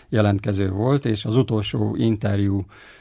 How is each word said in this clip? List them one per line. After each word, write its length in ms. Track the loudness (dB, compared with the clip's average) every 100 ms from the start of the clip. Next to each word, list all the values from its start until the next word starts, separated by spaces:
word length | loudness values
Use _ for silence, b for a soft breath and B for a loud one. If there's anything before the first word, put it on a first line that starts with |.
| B
jelentkező 600 | 2 4 2 0 -2 -2
volt, 360 | -2 0 0 0
és 200 | -4 0
az 100 | 0
utolsó 600 | 2 0 -2 -2 -2 0
interjú 720 | 0 0 0 0 0 -2 -4 B B B